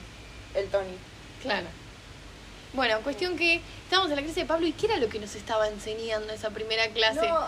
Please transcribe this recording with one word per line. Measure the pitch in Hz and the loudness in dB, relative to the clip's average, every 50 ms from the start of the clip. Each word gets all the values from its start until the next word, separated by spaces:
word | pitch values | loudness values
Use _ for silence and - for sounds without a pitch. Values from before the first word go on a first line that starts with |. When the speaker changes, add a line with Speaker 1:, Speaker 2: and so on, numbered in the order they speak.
| - - - - - - - - - - - | -12 -14 -16 -16 -16 -16 -16 -16 -10 -4 -2
Speaker 1:
El | 196 196 190 | -2 0 2
Tony. | - 196 190 190 185 185 - - - - - - - - | 2 0 0 0 -6 -10 -14 -16 -18 -18 -18 -16 -14 -6
Speaker 2:
Claro. | - 262 208 190 175 165 - - - - - - - - - - - - - - - - - - - - | -2 -2 0 0 -2 -6 -10 -14 -16 -16 -18 -18 -16 -16 -16 -16 -16 -16 -16 -16 -18 -18 -18 -18 -14 -6
Bueno, | - 262 262 226 214 220 | 0 2 4 4 4 4
cuestión | 220 277 285 - 370 359 359 | 2 0 -2 0 0 0 0
que | 302 339 339 339 339 - - - - - | 2 4 4 4 4 0 -6 -14 -12 -2
estábamos | - 359 381 381 311 | 4 4 6 6 4
en | 294 | 2
la | 285 | 0
clase | 277 320 320 359 | -2 -2 -2 -2
de | 285 | 0
Pablo | 302 320 330 349 | 2 2 2 4
y | 320 | 2
¿qué | 294 - 403 | 0 2 2
era | 440 440 | 2 4
lo | 330 240 214 | 4 2 2
que | - 214 | 0 -2
nos | 208 202 - | -6 -8 -10
estaba | 208 - - 226 220 214 214 | -8 -4 0 2 2 2 2
enseñando | 208 202 - 220 214 226 226 226 220 214 214 214 | 0 -4 -6 -6 -6 -4 -2 -2 -2 -2 -2 -4
esa | 220 214 214 208 | -6 -4 -4 -4
primera | 202 214 220 220 220 220 226 220 | -4 -4 -2 0 2 2 2 2
clase? | 220 233 220 220 220 302 330 - | 4 4 4 6 6 4 2 4
Speaker 3:
No, | 330 320 - | 4 2 2